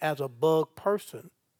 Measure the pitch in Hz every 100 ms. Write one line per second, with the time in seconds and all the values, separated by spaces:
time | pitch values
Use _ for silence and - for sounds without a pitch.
0 | 156 143 135 120 156 160 151 - 196 208
1 | - 113 - _ _ _